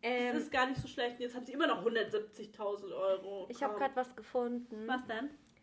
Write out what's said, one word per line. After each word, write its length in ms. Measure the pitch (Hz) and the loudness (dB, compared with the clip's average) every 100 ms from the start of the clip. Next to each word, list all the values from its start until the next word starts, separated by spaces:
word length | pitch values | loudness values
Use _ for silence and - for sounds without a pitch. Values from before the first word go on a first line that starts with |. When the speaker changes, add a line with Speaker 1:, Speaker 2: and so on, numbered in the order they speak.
Speaker 1:
Ähm. 320 | 233 247 247 240 | 0 2 2 2
Speaker 2:
es 80 | |
ist 80 | - | 2
gar 160 | 269 262 | 4 4
nicht 140 | 262 | 2
so 80 | - | -4
schlecht. 300 | - 240 247 | -2 -2 0
Jetzt 120 | 247 | -4
haben 120 | 247 247 | -4 -6
sie 80 | |
immer 140 | 269 311 | 2 4
noch 160 | 185 | 4
hundertsiebzigtausend 1080 | 220 226 196 214 214 - 214 - 202 202 196 | 2 2 2 0 -2 -8 -12 -4 -2 -2 -4
Euro. 560 | - 190 190 190 202 180 | 0 2 2 0 -8 -6
Speaker 1:
Ich 140 | 240 | -2
hab 80 | 277 | -2
Speaker 2:
Komm. 80 | - | 2
Speaker 1:
grad 160 | 269 269 | 0 0
was 180 | 254 - | -2 -4
gefunden. 680 | 214 254 240 240 240 214 220 | -4 0 0 0 -6 -6 -2
Speaker 2:
Was 180 | 254 247 | -2 -2
denn? 220 | 220 285 - - - | -4 -4 -8 -20 -20